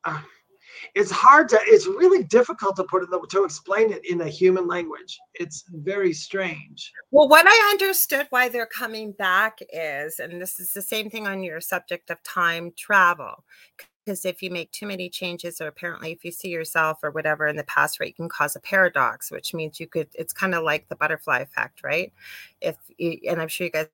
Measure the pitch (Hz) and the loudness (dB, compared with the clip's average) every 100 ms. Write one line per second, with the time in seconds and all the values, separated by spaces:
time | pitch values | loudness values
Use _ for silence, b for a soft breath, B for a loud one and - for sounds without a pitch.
0 | 170 156 - _ _ B B B B 190 | -6 -8 -12 _ _ B B B B -2
1 | 202 - - 302 285 - - 214 359 202 | 0 6 8 8 8 4 8 6 6 4
2 | 359 370 202 226 240 - 196 190 185 185 | 6 6 4 4 4 0 -4 -2 -2 -2
3 | 180 180 165 190 185 - - 196 220 180 | -2 -6 -2 0 0 -4 -4 2 2 0
4 | - 175 160 147 185 185 175 175 170 131 | -4 -4 -4 4 4 4 0 -4 -6 -10
5 | 127 - _ 156 170 151 _ 165 147 202 | -16 -20 _ -12 -12 -12 _ -10 -6 -2
6 | 190 151 - 196 185 156 147 - - B | 0 -2 -6 -6 -6 -8 -14 -18 -18 B
7 | - 277 285 311 349 453 415 403 392 370 | 4 6 10 10 10 8 6 2 0 0
8 | - 277 285 247 247 240 233 - 240 220 | 0 -2 -2 0 0 -2 -8 -8 -8 -8
9 | 214 196 196 185 220 220 - 160 156 139 | -10 -4 0 2 0 -4 -14 -8 -6 -6
10 | 151 - 123 175 185 - 180 202 190 220 | -8 -10 -10 -10 -10 -10 -8 -8 -6 -6
11 | 214 220 208 190 185 160 - 180 - 175 | -6 -6 -6 -4 -6 -8 -6 -8 -6 -10
12 | _ 170 - - 170 170 170 - - 202 | _ -12 -6 0 0 0 -8 -14 0 4
13 | 175 170 120 - _ b b - - _ | 4 2 -8 -16 _ b b -20 -20 _
14 | - 190 185 175 185 175 160 - 208 190 | -10 -6 -6 -6 -8 -8 -10 -12 -10 -10
15 | 180 - 180 175 175 - 156 - 175 165 | -10 -8 -8 -8 -12 -10 -12 -10 -12 -10
16 | 160 170 175 170 190 170 160 165 156 156 | -12 -12 -14 -12 -10 -8 -8 -4 -4 -4
17 | 151 151 156 151 151 151 - - 147 - | -8 -4 -4 -2 -2 -4 -6 -2 -2 -4
18 | 156 - 165 - 147 - - 196 180 147 | -10 -10 -12 -6 -6 -6 -4 0 2 2
19 | 123 - - - - 170 156 - 160 165 | -2 -4 -12 -10 -10 -8 -10 -12 -8 -6
20 | 147 - 160 - 190 175 160 151 _ - | -6 -10 -12 -4 -2 -2 -2 -4 _ -4
21 | 156 156 - 127 139 - 117 _ 139 156 | -4 -4 -2 -4 -2 -6 -6 _ -4 -4
22 | 185 B B B B B 170 - - _ | -4 B B B B B -6 -6 -18 _
23 | 170 165 - 170 160 - 175 156 156 | -4 -4 -6 -4 -4 -6 -4 -4 -6